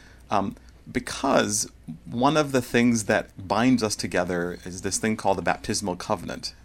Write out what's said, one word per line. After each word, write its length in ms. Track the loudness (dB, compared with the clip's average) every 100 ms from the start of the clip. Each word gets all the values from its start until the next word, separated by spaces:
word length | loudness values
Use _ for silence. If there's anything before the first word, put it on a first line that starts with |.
| -20 -20 -4
um, 260 | -2 -2 -6 -16 -20 -10
because 800 | -8 -6 -4 2 4 2 0 -4 -10 -16 -14 -10
one 320 | 0 2 4
of 140 | 2
the 100 | 0
things 420 | 2 4 4 4
that 240 | 2 0 0 -8 -2
binds 360 | 2 4 4
us 120 | 2
together 640 | -2 -2 -2 0 0 -2 -6
is 160 | -10 -8
this 160 | -4 -2
thing 220 | -2 0
called 180 | 0 0
the 60 |
baptismal 540 | 0 -2 -2 -4 -4 -4
covenant. 580 | -2 -4 -4 -10 -12 -14